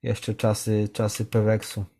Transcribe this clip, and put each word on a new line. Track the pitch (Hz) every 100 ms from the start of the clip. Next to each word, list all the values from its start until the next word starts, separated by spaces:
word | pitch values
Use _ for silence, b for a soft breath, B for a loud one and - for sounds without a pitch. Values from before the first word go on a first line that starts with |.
jeszcze | 120 113 -
czasy, | 104 117 104 - 107 104
czasy | - 107 -
Peweksu. | 107 113 107 110 - - 98 _